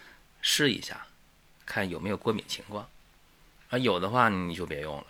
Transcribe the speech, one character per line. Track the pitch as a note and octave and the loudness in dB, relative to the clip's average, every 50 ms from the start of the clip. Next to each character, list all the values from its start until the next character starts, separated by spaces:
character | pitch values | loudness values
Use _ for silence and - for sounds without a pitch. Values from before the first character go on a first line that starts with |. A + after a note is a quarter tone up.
| - - - - - _ _ - | -20 -20 -20 -20 -20 _ _ -4
试 | - - - - D3+ C#3 | 0 0 2 4 4 2
一 | G2+ F2+ | 2 0
下， | - - - - - - - - - - _ _ _ - - - - | -4 -8 -12 -12 -14 -16 -20 -20 -20 -20 _ _ _ -20 -20 -18 -14
看 | - - A2 G2+ F#2 | -6 -4 -2 -2 -2
有 | E2+ D#2+ | -4 -4
没 | E2 G#2 | -4 -4
有 | G2+ | -4
过 | F#2 - A2+ G#2+ | -2 0 -2 -2
敏 | G2+ - - | -2 -4 -8
情 | - - - - | -10 -10 -10 -10
况。 | G#2 G#2 A2 - - - - - _ _ - - _ _ - - - - - - | -10 -10 -12 -12 -18 -20 -20 -20 _ _ -20 -20 _ _ -20 -20 -20 -20 -8 -4
啊， | - | 0
有 | B2+ B2+ A#2 F#2+ F2 | 2 4 4 4 4
的 | F2+ G2 | 2 2
话 | A2+ B2+ A#2+ A2+ | 4 6 6 6
你 | G2 F#2 F2+ F2 E2 | 4 2 0 -2 -4
就 | D#2+ F2 | -4 -6
别 | D#2+ D#2 C#2+ | -6 -6 -6
用 | D2+ D#2 D2+ | -6 -6 -8
了， | D2 - - | -8 -10 -12